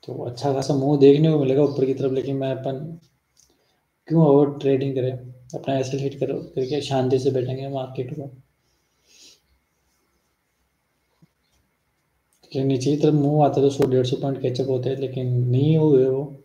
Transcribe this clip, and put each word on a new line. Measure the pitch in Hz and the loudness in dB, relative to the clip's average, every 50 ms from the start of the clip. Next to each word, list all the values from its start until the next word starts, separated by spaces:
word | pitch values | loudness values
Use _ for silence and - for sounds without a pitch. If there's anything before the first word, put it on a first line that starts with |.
| _ | _
तो | - 127 147 147 | -12 -10 -10 -8
अच्छा | 123 123 - - 143 135 | -10 -10 -6 -4 -2 -2
खासा | 135 135 - 151 | -2 -2 -2 -2
मूव | 135 131 139 147 139 | 0 2 2 2 6
देखने | 135 139 139 147 156 160 | 8 8 8 8 6 4
को | 160 151 | 4 2
मिलेगा | 139 131 131 139 147 | 2 2 2 2 2
ऊपर | 139 143 - 131 | 2 2 0 -2
की | 131 135 | -2 0
तरफ, | 123 135 135 | -2 -2 -2
लेकिन | 131 135 120 139 139 | -2 -2 -4 -4 -4
मैं | 135 135 135 | -4 -4 -4
अपन | 131 123 127 135 135 131 156 160 165 - _ _ _ _ _ _ _ _ _ _ _ _ _ _ _ _ _ _ _ _ _ - | -6 -6 -6 -6 -6 -6 -10 -12 -14 -16 _ _ _ _ _ _ _ _ _ _ _ _ _ _ _ _ _ _ _ _ _ -2
क्यों | 156 165 165 | 2 4 4
over | 147 139 139 147 143 143 - | 6 6 6 4 2 0 -4
trading | - 135 139 131 135 139 135 | -2 0 0 0 -2 -4 -4
करें, | 131 123 127 123 123 - - - - - - - | -4 -4 -4 -6 -8 -12 -16 -20 -20 -20 -14 -14
अपना | 143 - - 139 | -10 -6 -4 -4
ऐसे | 135 131 127 135 139 | -4 -4 -4 -6 -6
हिट | 135 139 139 - | -6 -6 -6 -6
करो, | 139 131 139 - | -6 -6 -6 -8
करके | 170 - - - 131 127 147 147 | -10 -10 -8 -6 -6 -4 -4 -6
शांति | 123 - 135 131 127 127 135 127 | -6 -4 -2 -2 0 0 0 0
से | 120 143 | 0 0
बैठेंगे | 127 127 120 123 127 131 135 139 | -2 -2 -4 -4 -6 -8 -8 -8
market | 139 135 127 127 - - 127 123 156 | -8 -8 -10 -10 -10 -10 -10 -10 -10
को। | 151 139 135 - - _ _ _ _ _ _ _ _ _ _ _ _ _ _ _ _ - - _ _ _ _ _ _ _ _ _ _ _ _ _ _ _ _ _ _ _ _ _ _ _ _ _ _ _ _ _ _ _ _ _ _ _ _ _ _ _ _ _ _ _ _ _ _ _ _ _ _ _ _ _ _ _ _ _ _ _ _ _ _ _ _ | -12 -12 -14 -16 -20 _ _ _ _ _ _ _ _ _ _ _ _ _ _ _ _ -20 -20 _ _ _ _ _ _ _ _ _ _ _ _ _ _ _ _ _ _ _ _ _ _ _ _ _ _ _ _ _ _ _ _ _ _ _ _ _ _ _ _ _ _ _ _ _ _ _ _ _ _ _ _ _ _ _ _ _ _ _ _ _ _ _ _
क्योंकि | - 135 135 | -6 -4 -2
नीचे | 135 135 127 123 139 147 | 0 -2 0 0 -2 -2
की | 147 | 2
तरफ | - 151 151 | 2 2 4
मूव | 151 139 143 147 151 147 | 4 2 2 4 4 4
आता | 139 139 139 | 4 4 4
है | |
तो | 135 143 | 2 2
सौ | 139 - 139 | 2 2 0
डेढ़ | 131 127 127 123 | 2 2 2 2
सौ | 123 131 | 0 -2
point | - - 139 139 123 | -4 -4 -4 -6 -4
कैचअप | - 127 123 127 135 131 | -4 -4 -4 -2 -2 -2
होते | 131 123 123 139 | -2 -2 -2 -4
हैं, | 135 135 | -4 -4
लेकिन | 135 127 123 131 127 123 123 123 123 123 | -6 -8 -6 -6 -4 -2 0 0 0 2
नहीं | 123 127 143 151 160 160 | 2 2 4 4 4 4
हुए | 156 156 143 127 131 | 4 6 6 6 4
वो। | 131 131 135 143 151 151 - _ | 4 2 -2 -4 -8 -10 -18 _